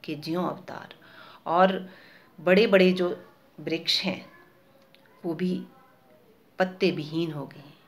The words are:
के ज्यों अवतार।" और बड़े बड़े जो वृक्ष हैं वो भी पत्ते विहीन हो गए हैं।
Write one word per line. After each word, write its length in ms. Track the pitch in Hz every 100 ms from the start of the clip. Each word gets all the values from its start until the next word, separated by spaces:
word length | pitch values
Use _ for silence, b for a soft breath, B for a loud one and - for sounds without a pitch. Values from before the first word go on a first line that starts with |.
के 120 | - 147
ज्यों 280 | 156 170
अवतार।" 520 | 165 139 - - - - B B B B -
और 440 | 165 190 185 185 B B B B -
बड़े 260 | 160 190 226
बड़े 240 | 196 185
जो 340 | 185 180 - - _ _ -
वृक्ष 420 | 156 165 - -
हैं 300 | 185 - - - - _ _ _ _ _ _ _ 175
वो 80 |
भी 300 | 160 185 180 - - _ _ _ - _ _ _ -
पत्ते 320 | 185 - 185
विहीन 400 | 151 147 160 165
हो 140 | 147 135
गए 140 | -
हैं। 140 | - -